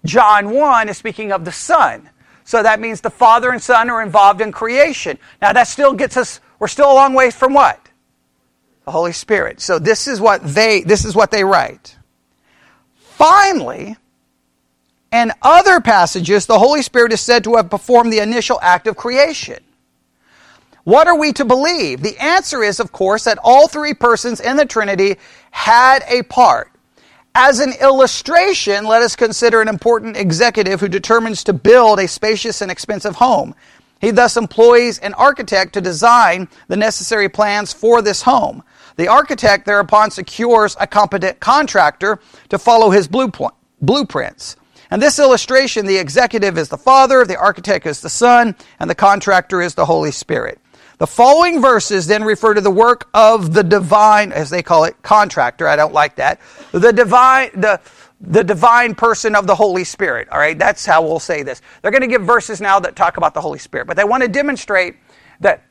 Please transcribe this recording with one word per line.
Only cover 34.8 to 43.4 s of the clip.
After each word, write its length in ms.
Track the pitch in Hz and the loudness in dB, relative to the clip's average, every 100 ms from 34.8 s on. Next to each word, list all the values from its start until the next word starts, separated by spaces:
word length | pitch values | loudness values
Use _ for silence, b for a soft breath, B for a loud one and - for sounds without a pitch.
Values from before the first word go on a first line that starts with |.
| 240 202 | 2 -6
an 160 | 202 | -10
architect 600 | 196 269 277 226 190 185 | 0 0 0 -4 -4 -4
to 60 | 208 | -6
design 680 | 180 156 233 240 208 180 185 b b | -8 0 4 4 4 0 -8 b b
the 100 | 185 | -4
necessary 520 | 220 - 180 220 196 | -4 -4 -6 -4 -4
plans 440 | - 208 208 208 | -2 -2 -2 -8
for 300 | - 220 233 | -4 0 2
this 200 | 208 190 | 0 -2
home. 420 | 254 127 143 - _ b b - | 0 0 -2 -10 _ b b -6
The 100 | 175 | 2
architect 600 | 254 294 240 240 196 - | 2 2 -2 0 0 0
thereupon 440 | 202 175 208 214 | -2 2 2 0
secures 640 | 202 180 - 233 226 208 - | -4 -14 -6 0 2 2 -2
a 80 | 190 | -2
competent 500 | 208 208 196 185 - | 0 0 -2 -6 -4
contractor 800 | - 277 302 196 151 - 196 202 b b b | 0 0 0 0 0 0 -6 -6 b b b
to 100 | 196 | -4
follow 320 | - 233 220 | 2 4 4
his 160 | 196 156 | 2 0
bluepl-, 460 | 220 262 - | -4 -4 -6